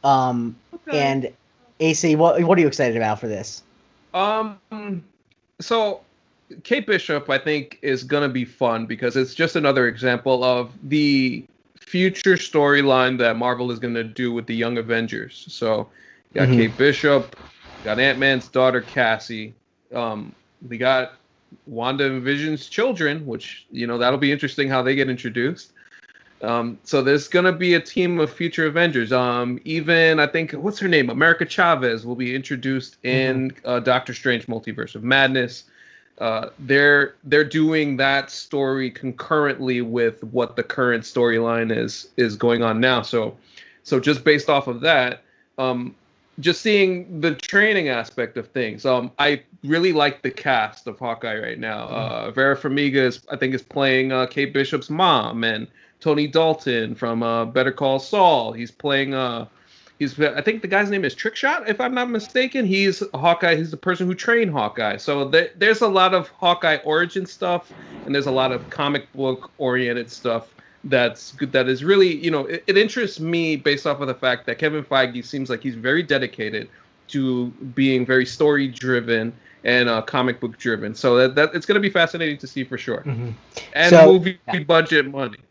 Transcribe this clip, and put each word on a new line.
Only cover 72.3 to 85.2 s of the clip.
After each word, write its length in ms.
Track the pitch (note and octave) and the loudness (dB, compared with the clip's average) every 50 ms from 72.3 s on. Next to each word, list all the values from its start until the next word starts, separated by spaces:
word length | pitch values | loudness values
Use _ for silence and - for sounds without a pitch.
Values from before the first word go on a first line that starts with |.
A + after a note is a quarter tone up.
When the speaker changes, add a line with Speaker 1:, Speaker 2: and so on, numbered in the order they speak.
Speaker 3:
know, 160 | D#3+ D3 C3+ | -2 -2 -2
it, 180 | - E3 E3 - | -4 -8 -6 -2
it 100 | - G3 | 2 2
interests 440 | G3 A3 A3+ - B3+ A#3 G3 - - | 4 2 2 0 -4 -4 -4 -6 -6
me 340 | D#3+ E3 E3+ E3+ E3 D#3+ D#3 | -6 -2 -2 -2 0 -2 -2
based 320 | C#3 C3 D3 C#3+ C#3 - | -2 0 -2 -2 0 -2
off 140 | D#3 C#3+ C#3 | -4 -4 -2
of 60 | C#3+ | -4
the 60 | C3 B2 | -8 -6
fact 320 | - - B2+ B2 A#2+ - | -2 -2 -2 -2 -2 -4
that 100 | - A#2 | -8 -6
Kevin 260 | - D#3 D3+ D3+ D3+ C3+ | -2 -2 -2 -2 -4 -4
Feige 400 | - C#3+ C3+ C3 B2 A#2+ B2 A#2 | 0 2 2 2 0 -2 -10 -10
seems 260 | - - C#3+ C3 B2 | -8 -8 -8 -4 -4
like 140 | B2 A2+ - | -6 -6 -6
he's 120 | C3+ A#2+ | -8 -8
very 280 | A2+ A2 B2+ C#3 E3+ F3 | -4 -2 0 0 0 0
dedicated 640 | C#3+ D3 C3+ B2+ A#2+ - - A2 G#2+ - G#2+ - - _ _ _ _ _ _ _ | 0 0 0 0 -4 -6 -8 -8 -6 -6 -8 -10 -10 _ _ _ _ _ _ _
to 400 | _ - C#3+ C3+ C3 B2+ B2 B2 B2 A#2+ - - C3 B2 | _ -4 -2 0 0 0 -2 -2 -6 -8 -12 -14 -8 -2
being 320 | C3+ C3+ C3+ C3 B2+ B2 | 0 2 2 2 0 2
very 200 | B2 C3 B2+ B2+ | 2 2 2 2
story 420 | B2 - - D#3 D3 D3 C#3+ C#3 | 0 -2 0 2 4 4 2 0
driven 640 | C3+ B2 A2 B2+ B2+ C3 B2+ A2+ A#2 A#2 A2+ A2 A#2 A#2+ - _ - - _ - | -2 -6 -8 -4 -2 0 0 0 0 -2 0 -2 -4 -8 -12 _ -20 -20 _ -2
and, 240 | A#2 A#2+ B2 B2 | 2 2 4 4
uh, 140 | A#2+ A#2 A2 | 2 0 -2
comic 400 | A2+ - - C3 B2+ B2+ A#2 - | -2 -2 -2 0 0 0 -2 -4
book 160 | - A2+ A2+ | -6 -10 -10
driven. 360 | _ - B2 A2+ G#2+ G#2+ G#2 A2+ | _ -4 -4 -4 -2 -4 -8 -8
So 220 | - - C3 A#2+ | -2 2 4 6
that, 200 | B2 B2+ C3 C3 | 6 4 4 4
that 200 | C#3+ D3+ D#3+ - | 2 2 2 0
it's 100 | F3 - | -6 -2
gonna 140 | - G3+ G#3 | 0 0 2
be 100 | G3+ G3 | 2 2
fascinating 480 | G3 F3+ E3+ D#3+ - E3+ E3 D#3 D3 C#3 | 2 2 2 2 0 -4 -4 -4 -4 -6
to 80 | - | -12
see 180 | C3 - C#3 B2+ | -12 -8 -8 -8
for 120 | B2 B2+ | -6 -8
sure. 260 | A#2 - - A2+ - - | -10 -6 -6 -6 -6 -4
Speaker 1:
Mm-hmm. 240 | C#3+ C3 A2+ B2 A#2+ A2+ - - _ _ - - - | -6 -6 -6 -6 -8 -10 -12 -16 _ _ -16 -16 -6
Speaker 3:
And 180 | - D3 D#3+ F3 | 0 4 8 10
Speaker 1:
So, 220 | F3 E3 D#3+ F#3 | 12 12 12 12
Speaker 3:
movie 260 | F#3+ F#3 E3 F#3+ F#3 - _ - | 10 8 4 0 -4 -6 _ -8
Speaker 1:
yeah. 80 | - F3+ | -6 -6
Speaker 3:
budget 500 | D3+ C#3+ E3 D#3+ D#3+ D#3 E3 D3+ C#3 C3+ | 0 2 4 4 4 4 2 2 2 0
money. 280 | C#3 C#3 | -4 -6